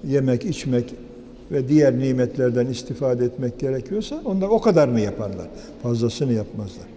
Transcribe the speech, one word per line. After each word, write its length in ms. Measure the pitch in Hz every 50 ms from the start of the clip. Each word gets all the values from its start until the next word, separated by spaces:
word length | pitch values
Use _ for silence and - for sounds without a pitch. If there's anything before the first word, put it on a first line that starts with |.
| -
yemek, 420 | 151 135 143 135 131 123 123 123
içmek 480 | - 151 - - 135 127 120 120 - - - - - - - - - - - - -
ve 180 | - 143 131 123
diğer 300 | 147 151 147 135 123 123
nimetlerden 680 | 135 135 131 127 123 - - - 127 123 120 123 120
istifade 600 | 131 127 117 - - 127 - 147 131 123 120 123
etmek 340 | 123 123 - 131 123 113 -
gerekiyorsa 640 | 139 135 131 135 113 - 190 214 214 - 294 320 -
onlar 220 | 254 190 190 190 196
o 140 | 220 226
kadarını 380 | 220 233 190 165 147 127 123 113
yaparlar. 480 | 107 101 95 - 110 101 95 90 87 82 - - - - - - -
Fazlasını 500 | 123 120 113 117 117 - - 147 131 120
yapmazlar. 520 | 110 104 - - 107 107 95 - - 87 - -